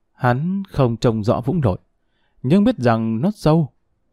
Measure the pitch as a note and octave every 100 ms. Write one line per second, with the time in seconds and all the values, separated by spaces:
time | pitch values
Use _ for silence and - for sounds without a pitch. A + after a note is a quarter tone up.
0 | _ _ B2 B2 F3 G3 F#3+ - B2 A2+
1 | B2 A2 G#2 E2 C3 F#3 A#2 - _ _
2 | _ _ _ _ B2+ G3 G#3+ A#3+ A#2 A2+
3 | A2+ A2 F3+ - D#3 E3 D3 - _ _
4 | _